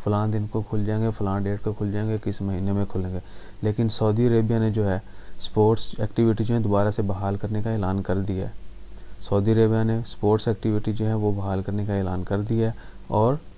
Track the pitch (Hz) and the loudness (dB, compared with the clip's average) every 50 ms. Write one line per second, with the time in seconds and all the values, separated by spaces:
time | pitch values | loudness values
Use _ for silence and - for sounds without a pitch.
0 | - 104 104 104 107 107 107 107 104 110 - 113 104 - 113 104 101 104 107 110 | -2 0 2 2 2 2 0 0 -2 -2 -4 -4 -4 0 0 0 2 2 2 0
1 | 113 113 107 - 104 98 98 101 98 98 104 101 - 110 104 - 107 104 98 104 | 0 0 0 0 -2 0 0 0 0 -2 -2 -2 -2 -4 -2 -2 -2 -2 -2 -2
2 | 107 110 110 104 - 107 98 - 101 98 95 90 95 98 101 101 101 - - 95 | -2 -2 -2 -2 -2 -4 -4 -2 -2 -2 -2 0 0 0 2 0 0 0 0 -2
3 | 92 92 92 90 - - - - - - - - - 107 107 - 117 110 - - | -2 -2 -4 -6 -8 -8 -12 -14 -14 -14 -8 -4 -2 0 0 2 2 0 2 2
4 | 110 107 107 110 120 120 117 113 113 110 117 113 110 110 104 110 104 98 92 95 | 2 2 4 4 4 4 4 4 4 2 2 2 2 2 2 2 2 2 2 0
5 | - - - - - - - - - - - 107 107 110 113 110 - - - - | -2 -6 -14 -12 -8 -8 -6 -4 -4 0 2 4 4 4 4 2 2 0 0 -2
6 | 113 104 - - 117 113 110 110 110 107 117 120 107 104 101 101 104 104 104 - | -2 -2 2 2 4 4 4 2 2 0 2 2 2 2 2 2 2 2 2 0
7 | 107 98 98 92 98 98 98 101 - 104 107 107 101 113 110 107 98 92 95 98 | 0 0 0 0 0 -2 -2 -2 -2 -2 0 0 0 0 0 0 0 0 0 0
8 | 95 - 92 95 98 101 95 92 101 104 - - - - - - - - - - | 0 0 0 0 0 -2 -2 -2 -4 -4 -6 -8 -10 -10 -12 -12 -14 -14 -14 -12
9 | - - - - - - 101 101 101 110 110 113 113 110 110 110 110 110 113 113 | -12 -12 -10 -8 -4 0 0 2 4 4 4 6 4 4 4 2 2 2 0 -2
10 | 117 - - - - 104 107 107 - 120 107 - - 113 107 104 - - 107 107 | -2 -6 -4 0 2 2 2 2 2 0 -2 0 0 0 2 2 2 0 0 0
11 | 110 107 110 107 104 104 101 98 95 98 95 95 95 - 101 104 104 104 101 98 | 0 0 0 2 2 0 0 0 0 -2 -2 -2 -2 -2 -2 -2 -2 0 0 0
12 | 95 90 92 92 92 - 98 101 104 110 113 113 110 113 110 - - - - - | 0 0 -2 -2 -2 -2 -2 -2 0 0 0 0 0 0 -2 -4 -10 -16 -16 -16
13 | - - - 107 107 123 143 156 - - - | -8 -2 0 2 2 2 2 0 -4 -10 -18